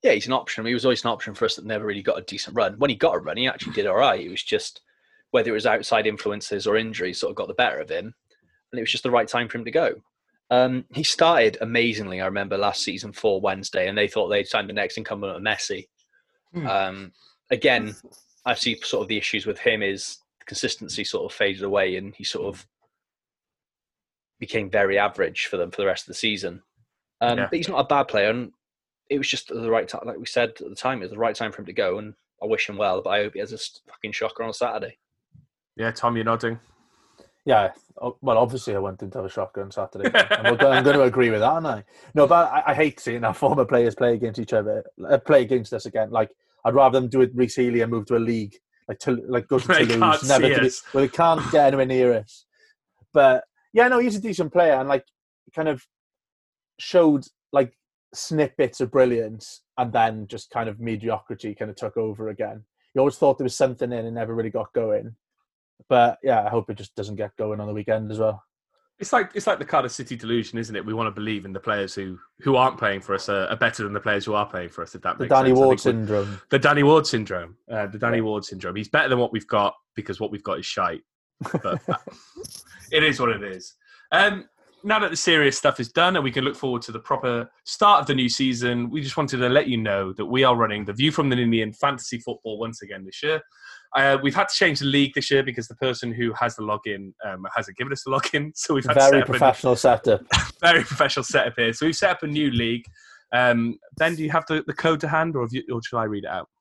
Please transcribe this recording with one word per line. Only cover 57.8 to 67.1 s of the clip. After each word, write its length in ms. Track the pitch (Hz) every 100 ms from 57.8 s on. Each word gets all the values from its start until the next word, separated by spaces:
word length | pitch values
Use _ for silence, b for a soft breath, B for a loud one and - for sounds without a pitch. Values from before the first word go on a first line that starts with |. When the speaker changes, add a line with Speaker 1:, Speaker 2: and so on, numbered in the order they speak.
| _ _ _
Speaker 3:
snippets 680 | - - 156 143 - 135 -
of 100 | 123
brilliance, 680 | 139 127 120 110 110 - - _ -
and 160 | 123
then 340 | 117 113 110 104
just 220 | 113 -
kind 180 | 120 113
of 120 | 104
mediocrity 760 | 117 110 113 110 _ 110 110 104
kind 140 | 107
of 80 | 101
took 180 | 107 -
over 320 | 110 104 110
again. 340 | 101 107 107 110 _ _
You 60 | -
always 180 | 135 -
thought 200 | 151 131
there 80 | 127
was 100 | -
something 360 | 135 123 120
in 140 | 120 113
and 100 | 117
never 180 | 113 113
really 140 | 113
got 240 | 113 107
going. 420 | - 113 104 110 113 _ _ _ _ _ _ _
But 280 | 123 117 113
yeah, 200 | 135 117
I 60 | 104
hope 220 | 117 104
it 60 | 104
just 180 | 98 -
doesn't 220 | 101